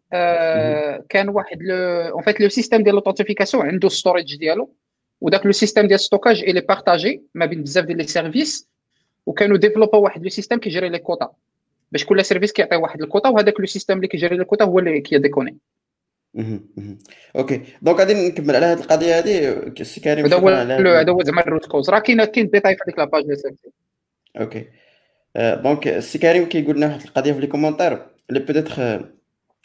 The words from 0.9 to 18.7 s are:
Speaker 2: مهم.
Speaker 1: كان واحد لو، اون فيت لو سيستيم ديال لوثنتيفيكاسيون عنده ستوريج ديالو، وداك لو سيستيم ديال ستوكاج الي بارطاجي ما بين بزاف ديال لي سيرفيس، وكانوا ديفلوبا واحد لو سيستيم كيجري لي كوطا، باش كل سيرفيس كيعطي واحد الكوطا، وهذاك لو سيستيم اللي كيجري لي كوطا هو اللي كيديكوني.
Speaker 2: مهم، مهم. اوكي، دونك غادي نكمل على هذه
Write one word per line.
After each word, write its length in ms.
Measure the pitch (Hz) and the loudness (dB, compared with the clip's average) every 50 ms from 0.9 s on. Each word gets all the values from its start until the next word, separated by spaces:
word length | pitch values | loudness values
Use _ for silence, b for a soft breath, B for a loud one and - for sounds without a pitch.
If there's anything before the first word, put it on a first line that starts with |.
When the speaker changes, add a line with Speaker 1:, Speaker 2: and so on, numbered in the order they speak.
Speaker 2:
مهم. 140 | 131 - - - | -6 -8 -8 -2
Speaker 1:
كان 200 | - 196 196 202 | -2 0 0 0
واحد 340 | 202 202 190 - 175 156 170 | -2 -4 -4 -6 -10 -10 -6
لو، 140 | 190 185 | -6 -4
اون 460 | 185 185 180 175 170 165 165 - 165 175 | -2 -2 -2 -2 -4 -4 -6 -6 -4 -2
فيت 180 | 214 208 - | -2 0 2
لو 80 | 208 202 | 2 2
سيستيم 340 | - 254 233 - 233 220 202 | 2 0 -2 2 2 4 4
ديال 120 | 208 202 | 4 2
لوثنتيفيكاسيون 720 | 202 202 196 196 - 196 202 202 - 196 - - - - | 2 2 0 -2 -2 -2 -2 -2 -4 -2 -2 0 -2 0
عنده 220 | 143 190 185 196 185 | 0 -2 0 0 0
ستوريج 480 | - - - 185 175 175 165 139 143 | 0 0 0 2 2 0 -2 -6 -10
ديالو، 360 | 147 160 156 165 208 262 - _ _ _ _ _ _ _ _ _ - | -6 -2 -2 -2 -2 -4 -8 _ _ _ _ _ _ _ _ _ -6
وداك 260 | - 160 190 190 - | -2 0 0 2 2
لو 60 | 202 202 | 2 2
سيستيم 340 | - 220 208 - 214 208 | 2 2 0 2 4 4
ديال 140 | 190 196 202 | 4 4 2
ستوكاج 420 | - - 208 196 - 247 220 - - | 2 2 0 2 4 4 2 2 2
الي 180 | 190 180 180 | 0 0 0
بارطاجي 600 | - - 196 190 - 196 175 160 - 226 311 - - _ - | 0 0 -2 0 2 2 2 2 2 -2 -4 -6 -10 _ -6
ما 120 | 170 170 | -4 -4
بين 160 | 151 170 160 147 | -4 -4 -6 -6
بزاف 220 | 139 139 185 165 | -4 -2 -2 -2
ديال 140 | 151 165 165 | -2 -2 -6
لي 80 | 156 | -4
سيرفيس، 640 | 147 - 175 160 185 202 262 302 302 - - - _ _ _ _ _ _ _ _ _ _ _ - | -4 -4 -4 -4 -2 -2 -2 -2 -2 -4 -10 -12 _ _ _ _ _ _ _ _ _ _ _ -10
وكانوا 300 | - - - 208 202 202 | -6 -2 0 2 4 4
ديفلوبا 420 | 180 190 214 214 220 220 208 214 208 | 6 4 4 4 4 4 6 6 4
واحد 240 | 202 190 - 170 170 | 4 4 0 -4 -10
لو 60 | 190 | -10
سيستيم 300 | - 208 196 - 240 240 | -8 -8 -6 -4 -4 -4
كيجري 300 | - 208 156 180 185 175 | -4 -4 -6 -4 -4 -4
لي 100 | 170 170 | -6 -6
كوطا، 340 | 170 - 170 - - - _ _ _ _ _ _ _ _ _ _ _ _ - | -6 -6 -6 -4 -6 -8 _ _ _ _ _ _ _ _ _ _ _ _ -6
باش 120 | 151 - | -4 0
كل 200 | - 202 196 190 | 2 2 2 2
سيرفيس 280 | - 185 180 196 208 - | 2 0 0 0 -2 0
كيعطي 240 | - 165 - 175 | 0 0 0 0
واحد 260 | 165 160 156 - 151 156 | -2 -2 -2 -6 -8 -8
الكوطا، 260 | - - 202 208 269 | -2 -2 0 2 2
وهذاك 320 | 233 214 196 202 196 - | 2 4 2 2 0 0
لو 60 | 190 | -2
سيستيم 300 | - - 196 - - 190 | -6 -6 -6 -4 -2 -2
اللي 120 | 190 185 185 | -2 -2 -4
كيجري 280 | - 156 170 175 175 | -4 -2 -2 -2 -2
لي 80 | 180 180 | -2 -2
كوطا 200 | - 202 214 220 | -2 0 0 2
هو 140 | 185 175 185 | 2 2 2
اللي 220 | 180 170 156 143 | 2 0 -2 -4
كيديكوني. 560 | 143 - 151 139 139 143 143 139 127 - - - _ _ _ _ _ _ _ _ _ _ _ _ _ _ - | -2 0 0 2 2 2 0 0 -4 -6 -8 -16 _ _ _ _ _ _ _ _ _ _ _ _ _ _ -10
Speaker 2:
مهم، 340 | 113 110 110 110 98 104 _ - | -8 -8 -8 -8 -10 -12 _ -16
مهم. 220 | 101 101 104 98 104 - - b b b b b | -14 -14 -14 -16 -18 -20 -20 b b b b b
اوكي، 260 | - 131 131 135 - B B B B - | -6 -4 -4 -4 -6 B B B B 0
دونك 160 | 156 175 - | 2 4 4
غادي 300 | 190 190 208 208 175 180 | 4 4 4 2 0 -2
نكمل 280 | 170 180 147 147 135 | -2 -4 -2 0 2
على 100 | 123 165 | 2 2
هذه 140 | 170 | 2